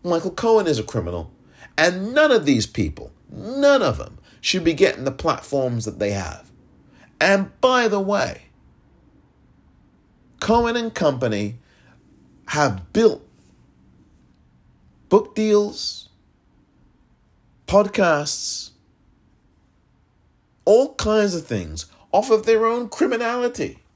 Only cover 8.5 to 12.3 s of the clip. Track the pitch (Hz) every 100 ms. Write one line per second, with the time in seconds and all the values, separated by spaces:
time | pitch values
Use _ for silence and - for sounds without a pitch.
8.5 | _ _ _ _ _ _ _ _ _ _
9.5 | _ _ _ _ _ _ _ _ _ -
10.5 | 233 233 233 226 - 160 131 123 104 104
11.5 | 120 _ _ _ _ _ _ _